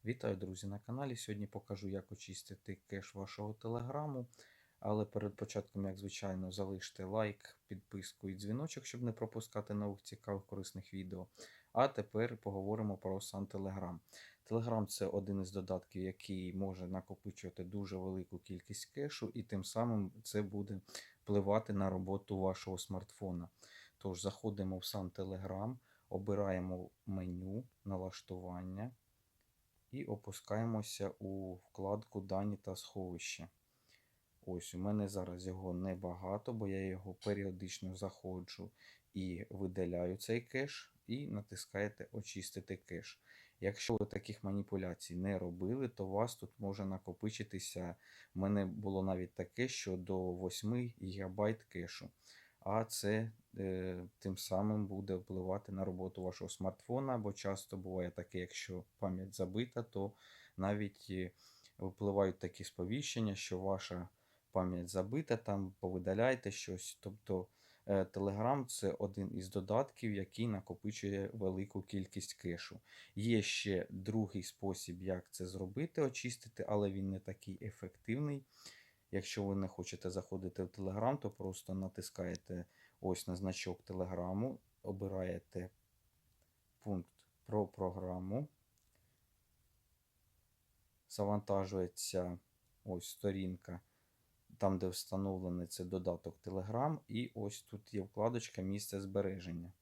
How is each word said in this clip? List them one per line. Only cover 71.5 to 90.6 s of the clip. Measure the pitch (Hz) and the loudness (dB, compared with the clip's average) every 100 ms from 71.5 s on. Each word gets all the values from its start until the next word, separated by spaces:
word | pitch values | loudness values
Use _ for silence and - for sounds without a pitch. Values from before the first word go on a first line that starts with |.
| 92 98 101 | 2 -2 -4
кількість | - 101 92 98 - | -2 -2 -2 -4 -6
кешу. | - 87 85 - 87 _ - - - | -4 -2 -2 -4 -12 _ -20 -10 0
Є | 110 113 | 6 6
ще | 98 - 104 92 - | 6 0 2 2 2
другий | 98 95 110 101 98 | -4 0 2 2 -2
спосіб, | 87 - 98 92 - 87 | -6 -2 -2 -2 -4 -4
як | 92 90 - | 0 0 -2
це | - 92 | -6 -6
зробити, | 95 92 104 165 - | -2 -4 -2 -2 2
очистити, | 139 123 123 120 110 - - | 2 2 -4 -6 -10 -6 2
але | 104 101 | 4 4
він | 98 95 | 2 0
не | 95 | -2
такий | - 95 - 95 | -4 -8 -8 -6
ефективний. | 110 - 92 - - 120 147 143 139 - - - - _ _ | -6 -6 -12 -10 -2 0 2 -2 -6 -18 -18 -18 -20 _ _
Якщо | 98 95 - | -2 0 0
ви | 101 98 | 2 2
не | 95 | 0
хочете | - 87 87 92 | -2 -6 -2 -2
заходити | 92 - 95 92 - | -2 -2 -2 -2 -2
в | 90 | -4
Telegram, | - 95 98 117 143 | -2 -2 4 4 4
то | 101 | -2
просто | - 95 92 - | -4 -4 -4 -4
натискаєте | 95 95 - 87 - 90 90 - 90 85 _ - _ | -2 -2 -4 -8 -4 -2 -4 -4 -6 -6 _ -20 _
ось | 95 90 - | 0 2 0
на | 90 | 0
значок | 98 92 - 87 | 0 0 -2 -4
Телеграму, | - 92 90 90 90 98 123 - _ _ | -6 -2 0 0 0 2 0 -2 _ _
обираєте | 104 95 98 95 92 87 - 90 90 _ _ _ _ _ _ _ _ _ _ _ | -6 -2 -2 0 0 -2 -4 -6 -6 _ _ _ _ _ _ _ _ _ _ _
пункт | - 95 87 _ _ _ - | -2 -2 -2 _ _ _ 2
про | 107 98 | 2 2
програму, | - 95 92 90 92 92 113 151 _ _ _ _ _ _ _ _ _ _ _ _ _ _ _ _ _ _ _ _ _ | 2 0 0 -2 -2 0 0 -2 _ _ _ _ _ _ _ _ _ _ _ _ _ _ _ _ _ _ _ _ _